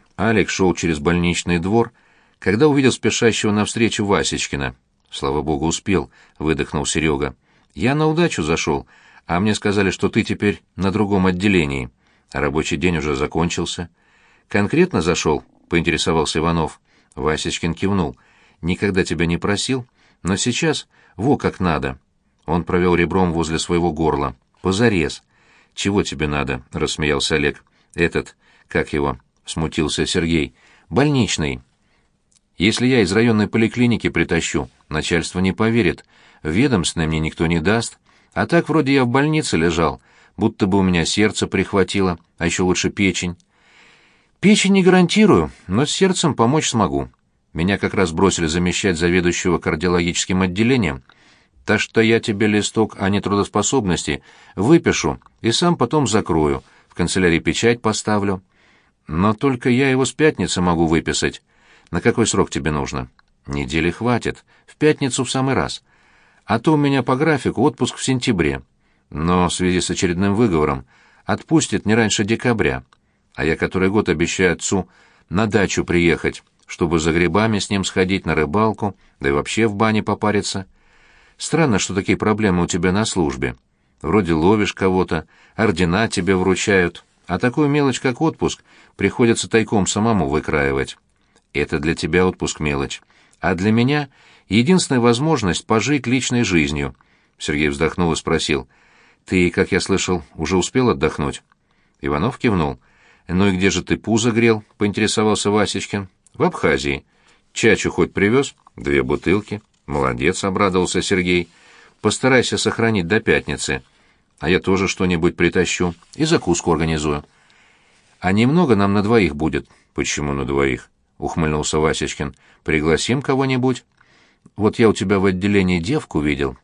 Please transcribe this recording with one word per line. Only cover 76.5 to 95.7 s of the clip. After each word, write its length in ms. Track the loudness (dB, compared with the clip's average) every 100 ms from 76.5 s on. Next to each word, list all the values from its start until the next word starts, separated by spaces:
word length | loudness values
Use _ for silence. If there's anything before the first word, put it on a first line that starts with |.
| _ -14
чтобы 340 | -4 0 0
за 140 | 2
грибами 460 | 2 2 2 0 0
с 100 | -2
ним 160 | -4 -2
сходить, 400 | -2 0 -2 -2
на 100 | -2
рыбалку, 600 | 0 0 0 0 -6 -8 _ -6
да 100 | -2
и 20 |
вообще 360 | -2 -2 0 0
в 80 | 2
бане 280 | 0 0
попариться. 640 | -2 -2 0 -2 -2 -8 -12 _ _ _ _ _ _ -14
Странно, 420 | -4 0 2 0
что 160 | -2 -4
такие 220 | -2 0
проблемы 460 | 0 2 2 2
у 40 | 0
тебя 240 | 0 0
на 140 | 0 -2
службе. 500 | 0 -2 -2 -6 -8 _ _ _ _
Вроде 320 | 0 0 2
ловишь 400 | 2 4 2 0
кого-то, 540 | 0 0 2 0 -2 -6 _ _ -2
ордена 520 | 0 2 0 2 0
тебе 280 | -2 0 2
вручают, 680 | 2 0 2 2 2 -4 _ _ -8
а 140 | -4
такую 300 | -2 0 0
мелочь, 300 | 2 0 0
как 220 | -4 -2
отпуск, 420 | -2 -2 -4 -4 _ -20 -20 -2
приходится 540 | -2 2 2 2 2
тайком 380 | 0 2 0 0
самому 400 | 0 0 2 0
выкраивать». 680 | -2 0 0 0 0 -4 -8 _ _ _ _ _
«Это 260 | -6 -2 -2
для 160 | -2 -2
тебя 300 | 0 2 2
отпуск 320 | 0 -6 -4
мелочь. 420 | -4 -2 -4 -10 _ _ _ _
А 140 | -4 0
для 160 | 2
меня 380 | 2 2 0 -4 _ _ _ -2
единственная 540 | 0 4 2 2 2
возможность 640 | 2 2 2 0 0 -2
пожить 420 | 0